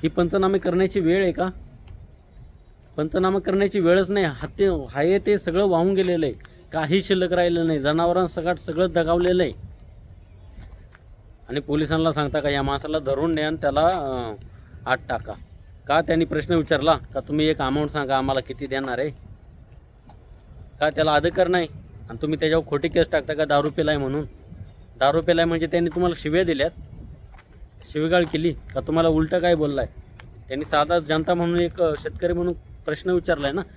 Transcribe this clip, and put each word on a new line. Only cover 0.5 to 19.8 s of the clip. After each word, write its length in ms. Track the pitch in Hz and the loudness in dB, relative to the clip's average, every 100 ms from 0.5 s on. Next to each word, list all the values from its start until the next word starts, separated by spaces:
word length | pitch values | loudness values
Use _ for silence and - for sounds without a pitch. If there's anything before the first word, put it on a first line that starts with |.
| 190 | 0
करण्याची 420 | 180 175 185 202 | 0 0 2 2
वेळ 220 | 165 185 | 2 2
आहे 100 | 185 | 2
का? 160 | - 185 - - - - - - - - - - - - - - - | 0 -4 -6 -18 -20 -20 -20 -20 -20 -20 -20 -20 -20 -20 -20 -14 -6
पंचनामा 420 | 156 185 185 196 | -2 0 0 0
करण्याची 420 | 180 190 202 202 | 0 0 0 2
वेळच 300 | 170 185 180 | 4 4 4
नाही. 160 | 202 170 | 0 0
हाते, 420 | 120 151 - 196 | -2 -8 0 0
हाये 500 | 165 127 135 160 196 190 | 0 -4 -2 2 2 2
ते 120 | 208 | 0
सगळं 280 | - 170 202 | 0 0 2
वाहून 280 | 170 180 | 4 2
गेलेलं 320 | 190 185 170 151 | 2 2 2 0
आहे, 80 | 104 - - - | -4 -14 -20 -8
काही 300 | 160 151 190 | -4 0 0
शिल्लक 300 | 180 185 180 | 2 0 2
राहिलं 340 | 175 175 170 165 | 2 2 2 0
नाही, 120 | 156 | 0
जनावरांसकट 800 | 139 160 170 175 180 - 165 175 | 2 2 2 2 0 -2 -2 -4
सगळं 280 | - 160 185 | -4 0 0
दगावलेलं 520 | 170 160 175 180 185 | 2 2 2 4 2
आहे. 100 | 156 98 - - - - - - - - - - - - - - - - - - - | 0 -4 -16 -20 -20 -20 -20 -20 -20 -20 -20 -20 -18 -20 -20 -20 -20 -20 -20 -20 -8
आणि 120 | 135 | -8
पोलिसांना 520 | 143 147 151 160 160 | -2 -2 0 0 0
सांगता 280 | 151 143 151 | 0 -2 0
का, 100 | 143 | 0
"या 120 | 143 | 0
माणसाला 360 | 139 139 151 156 | 0 -2 -2 -4
धरून 360 | 135 135 165 | -2 0 0
न्या 120 | 156 151 | 0 -2
आणि 100 | 156 | -2
त्याला, 300 | 143 139 165 | 0 2 2
अ, 480 | 185 139 131 117 104 - - - - 120 | 2 -4 -6 -6 -10 -16 -20 -20 -10 -4
आत 80 | 127 - | -2 -2
टाका." 240 | 120 - 101 - - - - - | -8 -8 -14 -16 -20 -20 -14 0
का 140 | 151 | 0
त्यांनी 240 | 165 165 | 2 0
प्रश्न 300 | 170 156 147 | 0 -2 0
विचारला 400 | 170 151 147 151 143 - | 0 2 2 2 0 0
का, 60 | 135 | -10
"तुम्ही 260 | - 151 156 | -4 0 0
एक 160 | 151 | 0
अमाऊंट 280 | 135 143 147 | 0 0 -2
सांगा 280 | 147 135 135 | -2 0 0
आम्हाला 220 | 131 135 | 2 -2
किती 260 | 123 131 135 | -4 -10 -6
देणार 320 | 135 135 123 | -6 -4 -4
आहे?" 120 | 147 127 - - - - - - | -4 -6 -18 -20 -20 -20 -20 -20